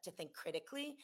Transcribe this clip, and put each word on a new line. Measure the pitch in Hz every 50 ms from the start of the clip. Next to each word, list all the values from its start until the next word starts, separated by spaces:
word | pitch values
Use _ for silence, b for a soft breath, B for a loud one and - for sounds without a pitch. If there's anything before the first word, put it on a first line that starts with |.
| -
to | 175
think | - - 160 151 -
critically, | - - 170 156 160 - - 269 277 285 294 285 B